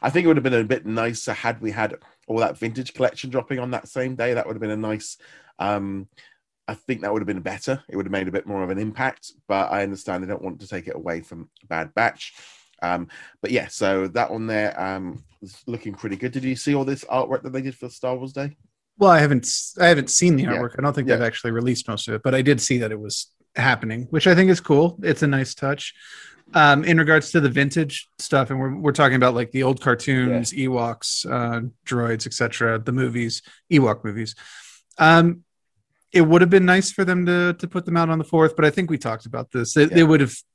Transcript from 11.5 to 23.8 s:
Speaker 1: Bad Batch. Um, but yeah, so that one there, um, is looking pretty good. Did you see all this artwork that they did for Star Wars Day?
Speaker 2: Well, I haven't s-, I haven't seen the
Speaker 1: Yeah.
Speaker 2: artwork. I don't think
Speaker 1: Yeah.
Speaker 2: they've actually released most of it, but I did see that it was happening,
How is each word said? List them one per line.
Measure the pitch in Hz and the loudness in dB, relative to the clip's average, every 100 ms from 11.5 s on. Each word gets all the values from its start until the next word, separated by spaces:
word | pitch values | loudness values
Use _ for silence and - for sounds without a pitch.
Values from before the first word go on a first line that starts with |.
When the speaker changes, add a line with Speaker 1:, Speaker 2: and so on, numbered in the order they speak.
| _ _ | _ _
Speaker 1:
Bad | 80 80 - | -8 -6 -2
Batch. | 113 - - - - _ _ _ | -2 -2 -18 -20 -20 _ _ _
Um, | 87 87 85 - - _ | -4 -4 -6 -16 -20 _
but | 101 | -4
yeah, | 123 - | -4 -4
so | - 101 95 95 | -4 0 0 -2
that | 85 87 | -2 -4
one | 113 110 | -4 -4
there, | 107 107 - | -2 -2 -4
um, | 95 95 92 - _ _ | -6 -6 -10 -14 _ _
is | 98 - - | -20 -18 -12
looking | 117 110 98 | -10 -10 -12
pretty | 113 98 | -10 -6
good. | 123 | -6
Did | 131 | -6
you | 131 123 | -6 -4
see | - 143 | -2 0
all | 135 | 0
this | 135 - | -6 -4
artwork | 127 131 131 | -2 -2 -4
that | 135 | -6
they | 131 | -8
did | 135 123 | -8 -10
for | 123 | -16
Star | - 127 127 | -8 -6 -6
Wars | 131 | -8
Day? | 135 143 - _ _ _ _ | -8 -10 -10 _ _ _ _
Speaker 2:
Well, | 202 | 6
I | 165 | 6
haven't | 147 135 - | 6 2 0
s-, | - - - | -6 -8 2
I | 175 | 4
haven't | 165 127 | 4 2
seen | - 180 143 | 2 4 2
the | |
Speaker 1:
Yeah. | 135 | 0
Speaker 2:
artwork. | 120 120 - | -2 -4 -4
I | |
don't | 143 | -2
think | 143 131 | -2 0
Speaker 1:
Yeah. | 117 | 2
Speaker 2:
they've | 117 | 0
actually | - 120 | -2 -4
released | 113 123 120 - | -2 -2 -2 -4
most | 104 - | -8 -6
of | |
it, | 110 | -4
but | 131 131 | 0 0
I | |
did | 135 131 | 2 2
see | - 123 | 2 -2
that | 110 | -2
it | 107 | -6
was | 104 - - _ _ - | -8 -10 -10 _ _ 0
happening, | 131 113 | 2 2